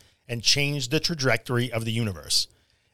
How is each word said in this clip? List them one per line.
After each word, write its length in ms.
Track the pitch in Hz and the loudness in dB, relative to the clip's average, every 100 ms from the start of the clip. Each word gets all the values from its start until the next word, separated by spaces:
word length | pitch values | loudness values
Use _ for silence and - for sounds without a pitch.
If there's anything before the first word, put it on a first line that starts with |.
| _ _ - | _ _ -10
and 140 | 120 | -2
change 460 | - 143 143 147 123 | 2 2 2 -2 -2
the 120 | 151 | 0
trajectory 720 | - 170 131 113 - 120 123 | 0 0 2 2 0 0 0
of 140 | 113 113 | -2 -2
the 60 | |
universe? 560 | 113 110 82 71 - - _ _ _ _ | 0 -2 -4 -2 0 0 _ _ _ _